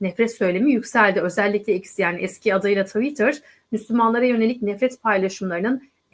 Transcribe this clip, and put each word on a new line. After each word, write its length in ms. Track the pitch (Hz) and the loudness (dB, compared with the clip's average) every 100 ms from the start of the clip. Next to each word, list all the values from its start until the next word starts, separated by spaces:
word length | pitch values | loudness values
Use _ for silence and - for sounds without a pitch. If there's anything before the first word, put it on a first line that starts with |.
nefret 340 | 190 - 226 - | -4 0 -2 0
söylemi 360 | 185 185 277 | 0 2 2
yükseldi. 500 | 240 - 240 208 190 | 2 0 2 2 2
Özellikle 540 | 175 214 202 202 202 185 | 0 0 0 0 -2 -4
X, 240 | - - | -4 -4
yani 220 | 175 175 | -2 -2
eski 340 | 185 - 220 190 | -6 -4 0 0
adıyla 300 | 202 202 190 | 2 0 0
Twitter, 560 | 214 269 294 226 294 - _ _ | -2 -2 0 0 0 -8 _ _
Müslümanlara 540 | 214 - 233 226 233 247 | -6 -2 2 2 2 2
yönelik 360 | 233 226 247 | 2 0 0
nefret 420 | 202 202 254 254 | -4 -2 -2 -2
paylaşımlarının 880 | 226 196 190 - 190 175 214 262 - _ _ | 0 0 0 -4 -6 -2 -2 -4 -6 _ _